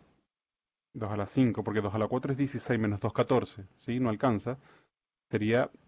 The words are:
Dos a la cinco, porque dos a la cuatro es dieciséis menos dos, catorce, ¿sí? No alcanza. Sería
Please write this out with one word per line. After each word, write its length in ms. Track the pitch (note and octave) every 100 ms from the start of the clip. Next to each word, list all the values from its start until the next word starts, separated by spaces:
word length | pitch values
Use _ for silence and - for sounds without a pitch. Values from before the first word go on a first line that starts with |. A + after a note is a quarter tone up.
| _ _ _ _ _ _ _ _ _
Dos 180 | - G#2
a 60 | G#2
la 100 | G2+
cinco, 360 | - B2+ G#2
porque 180 | G#2 G#2
dos 120 | G2+
a 60 | G#2+
la 80 | G#2+
cuatro 240 | B2+ C3+
es 60 | C3
dieciséis 420 | C#3 A#2 - A#2+
menos 200 | A2 G2+
dos, 140 | A2+
catorce, 540 | - A#2 B2+ G2+ - G2 _
¿sí? 220 | - B2
No 100 | B2
alcanza. 480 | G#2+ C3+ G#2 A#2 C3 - - _ _ _ _ _
Sería 400 | A2 G#2 A#2+ D3 -